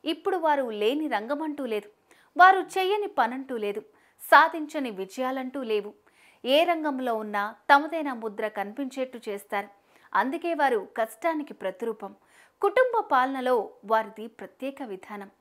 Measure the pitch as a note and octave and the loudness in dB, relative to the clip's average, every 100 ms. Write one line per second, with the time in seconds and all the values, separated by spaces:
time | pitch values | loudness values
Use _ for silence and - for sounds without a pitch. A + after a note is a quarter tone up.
0 | D4+ D#4+ G4 F#4 D#4+ C#4+ B3+ G#3 G#3+ D4 | -6 -4 -2 0 2 0 0 0 0 0
1 | D4+ A3 A3+ C#4+ D#4 D4 B3+ G#3+ G3+ _ | -2 -4 -4 -4 -4 -6 -4 -6 -8 _
2 | _ - _ D4 F#4 F#4+ - F#4+ F#4 G#4 | _ -20 _ 8 8 8 0 -2 0 0
3 | G4+ E4+ A#3 C4 C4+ A#3+ G#3 G3+ - _ | -2 0 -2 -2 -8 -6 -6 -6 -12 _
4 | _ _ - D4 D#4+ E4 D4 D#4 B3+ F#3+ | _ _ 6 8 8 0 -6 -6 -6 -6
5 | F#3+ - B3+ C4+ C4 C#4 A#3 G#3+ G#3 - | -10 -4 -4 -4 -8 -8 -2 -2 -2 -18
6 | _ _ - _ A#3+ C#4+ E4+ E4 D4+ C4 | _ _ -20 _ 2 4 4 0 -2 -2
7 | B3+ A3 G#3+ G#3 G#3 A#3 - C#4+ D#4 D#4+ | -2 -4 -4 -4 -6 -8 6 6 6 -4
8 | C#4+ A#3+ A3 G#3 A3 G#3+ G3 A3 C4+ C4+ | -4 -6 -8 -6 -6 -4 -8 -6 -8 -6
9 | C4 B3 A3+ G3+ - G#3 G#3 _ _ _ | -8 -8 -10 -10 -6 -6 -6 _ _ _
10 | _ F#3 A#3+ E4 E4+ D#4 C#4 A3+ F#3+ - | _ -2 0 -2 -4 0 2 0 -4 -4
11 | A3+ - E4+ D#4 C#4+ - - - A#3 A3 | -6 -2 -4 -2 -8 -8 -8 -4 -8 -6
12 | G3 G3+ _ _ _ _ G4+ G4+ C5 A4+ | -12 -16 _ _ _ _ 2 4 2 2
13 | - C4+ C4 C4+ B3+ B3 G3 - G3+ A3 | 2 2 2 -2 0 0 -2 -12 0 0
14 | G#3 G3 A3+ - F#3+ _ C4+ C4+ B3 F#3+ | 0 -12 -16 -14 -18 _ -12 -10 -12 -12
15 | - G#3 G3 _ | -12 -14 -16 _